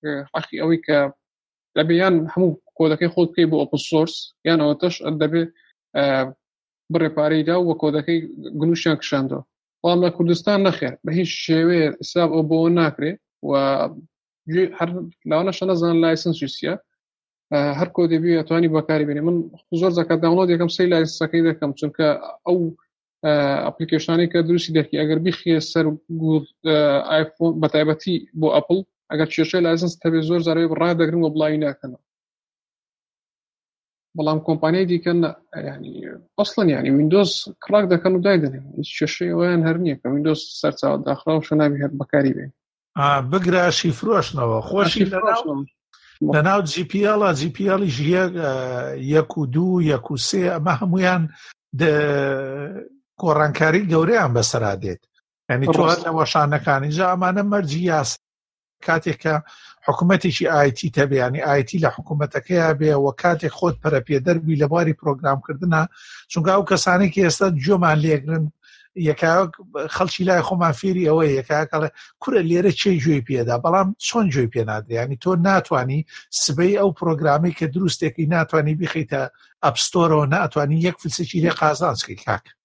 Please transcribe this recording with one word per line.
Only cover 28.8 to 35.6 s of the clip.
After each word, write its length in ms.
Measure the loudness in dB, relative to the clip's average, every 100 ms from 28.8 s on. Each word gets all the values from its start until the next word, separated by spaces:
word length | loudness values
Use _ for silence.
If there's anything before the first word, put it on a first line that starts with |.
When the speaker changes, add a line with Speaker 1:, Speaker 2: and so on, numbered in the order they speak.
| -2 _ _
Speaker 1:
ئەگەر 180 | -4 -2
کێشەی 320 | 0 -2 2 2
لایسنس 280 | 0 -2 -2
هەبێ، 160 | -2 0 0
زۆر 120 | 0 0
جار 100 | 0
ئەوێ 180 | 0 0
ڕادەگرن 420 | 0 0 0 0
و 100 | 0
بڵاوی 280 | 0 0 0
ناکەنەوە. 420 | -2 -6 -14 -18 _ _ _ _ _ _ _ _ _ _ _ _ _ _ _ _ _ _ _ _ _
بەڵام 240 | -4 -2 -2 0
کۆمپانیای 400 | -2 2 0 2
دیکە 220 | 0 0 0
نە، 80 | 0 -4 _ -12